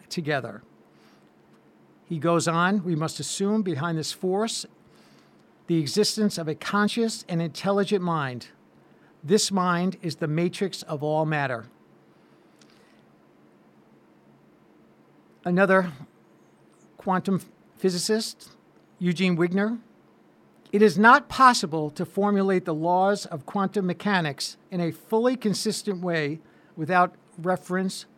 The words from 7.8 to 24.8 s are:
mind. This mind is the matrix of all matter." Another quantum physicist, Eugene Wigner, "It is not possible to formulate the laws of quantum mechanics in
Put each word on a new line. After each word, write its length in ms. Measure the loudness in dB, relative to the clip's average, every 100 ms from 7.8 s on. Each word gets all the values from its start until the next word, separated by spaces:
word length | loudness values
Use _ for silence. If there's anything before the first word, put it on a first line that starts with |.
| 2 0
mind. 460 | 0 -2 -4 -8 -14 -20 _ _ _ _ _ _
This 260 | 0 2 2
mind 460 | 0 2 2 0 -4
is 140 | -6 -4
the 120 | -2
matrix 540 | 0 -2 -2 -6 -6
of 200 | -10 -6
all 220 | -2 0
matter." 420 | 0 0 -2 -4 -10 -20 _ _ _ _ _ _ _ _ -20 _ _ _ _ _ _ _ _ _ _ _ _ _ _ _ _ _ _ _ _ _ _ _ _ _ _ _
Another 480 | -2 2 6 4 2 -6 -18 _ _ _ _ _ _ _ _ -10
quantum 420 | -2 -2 0 -2 -4 _ _ -2
physicist, 720 | -2 0 -2 -2 -4 -10 -20 -20 _ _ _ -4
Eugene 380 | -2 2 2 2
Wigner, 440 | 2 0 -2 -4 -12 _ _ _ _ _ _ _ -2
"It 120 | 4
is 140 | 6 8
not 320 | 8 6 4
possible 640 | 4 6 6 0 -4 -4
to 140 | -6
formulate 600 | -6 -2 0 2 2 0
the 100 | 0
laws 520 | -2 0 2 2 0 -4
of 200 | -12 -6
quantum 400 | -2 -2 -2 -2
mechanics 720 | -2 0 0 0 -4 -10 -12 -10
in 100 | -4